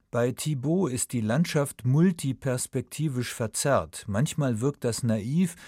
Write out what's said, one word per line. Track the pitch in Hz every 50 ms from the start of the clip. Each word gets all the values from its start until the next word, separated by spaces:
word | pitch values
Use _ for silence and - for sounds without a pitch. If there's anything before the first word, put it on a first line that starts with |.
| _ -
Bei | - 120 120 127
Thiebaud | 127 - - 151 151 127 127 147 165 190 185 131
ist | 127 120 - -
die | - 120
Landschaft | 107 107 117 151 175 - - 156 139 - - - 113
multiperspektivisch | 123 135 151 175 190 170 - - 135 123 - - 139 123 127 - - - 131 120 - - - 156 156 127 123 117 - -
verzerrt. | - 117 107 - - - 147 131 101 82 78 - - -
Manchmal | 104 98 110 147 - - 156 143 131 117 107
wirkt | 123 143 143 - -
das | 120 113 - -
naiv, | 117 110 107 95 120 147 175 190 170 - - -